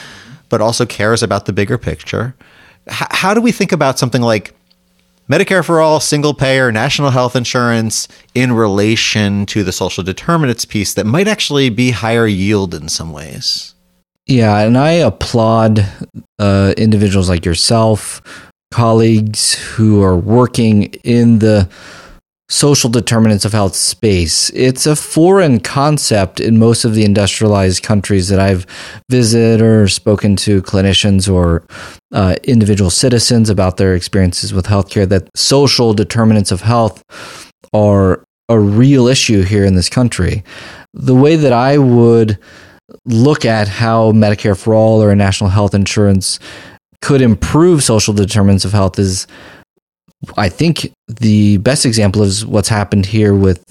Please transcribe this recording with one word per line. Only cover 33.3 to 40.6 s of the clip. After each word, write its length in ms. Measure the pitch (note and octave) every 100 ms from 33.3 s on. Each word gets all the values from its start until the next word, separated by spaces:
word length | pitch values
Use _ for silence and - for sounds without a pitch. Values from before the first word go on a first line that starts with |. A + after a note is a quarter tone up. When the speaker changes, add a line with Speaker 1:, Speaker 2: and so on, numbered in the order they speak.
| A#2+ A2
Speaker 2:
about 260 | G2 G#2+ -
their 160 | G2
experiences 600 | F2+ - G2+ F#2 - G#2
with 120 | G2+ F#2
healthcare, 420 | G#2 F#2 - F#2
that 200 | G2+ - -
social 560 | - C#3 C#3+ - A#2
determinants 580 | G#2+ G2+ A2+ A2+ G#2+ G2+
of 100 | F2+
health 420 | G#2 A#2+ A2 - _ - - - - _ _
are 500 | G#2+ G#2 G2+ F#2+ - _ _ -
a 100 | A#2
real 480 | G#2 G#2 C3 C#3 A#2+
issue 360 | C3 - G#2
here 220 | F#2 G#2 G2
in 100 | F#2
this 140 | F2
country. 540 | - A#2+ - E2+ G#2+ - -